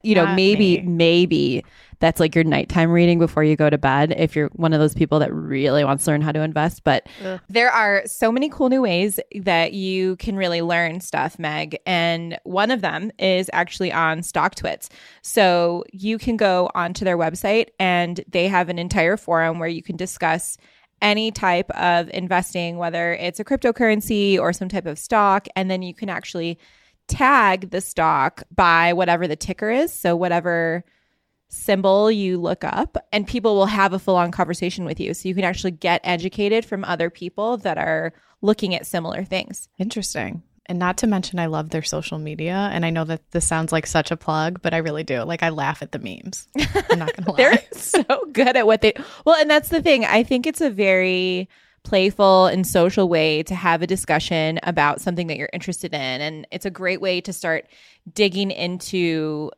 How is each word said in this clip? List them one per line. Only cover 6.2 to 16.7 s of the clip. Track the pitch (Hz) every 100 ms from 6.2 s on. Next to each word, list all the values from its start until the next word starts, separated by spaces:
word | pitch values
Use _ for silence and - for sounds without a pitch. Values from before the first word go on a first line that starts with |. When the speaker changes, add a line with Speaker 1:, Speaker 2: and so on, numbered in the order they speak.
Speaker 1:
how | 151
to | 151
invest, | 156 151 160 -
but | - 131 - -
Speaker 2:
Ugh. | 190 185 _
Speaker 1:
there | 214 247
are | 226 208 196 -
so | - 226
many | 240 294
cool | - 254
new | 262
ways | 233 175 202 - - 202
that | 185 170 165
you | 196 190 190 185 185
can | - 196
really | 180 170
learn | 170 170 170 175
stuff, | - 151 143 -
Meg. | 156 151 151 - -
And | 175 170 165 170 165
one | - 180 220
of | 254
them | 185 156 214 -
is | 190 185 185
actually | 165 180 - 185
on | - 160 160
StockTwits. | 175 165 180 - - 76 - - - _
So | - - 185 175 170 175 -
you | 190 202 220
can | - 226
go | 202 180 180